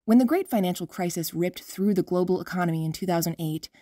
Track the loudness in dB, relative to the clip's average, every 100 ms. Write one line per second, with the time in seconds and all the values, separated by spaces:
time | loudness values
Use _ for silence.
0 | 4 6 6 2 0 0 0 -2 -6 -4
1 | -4 -4 -4 -2 -2 -4 -10 -2 2 2
2 | 2 0 2 0 -2 -2 -2 -2 -4 -4
3 | -2 0 0 -4 -6 -6 -10 _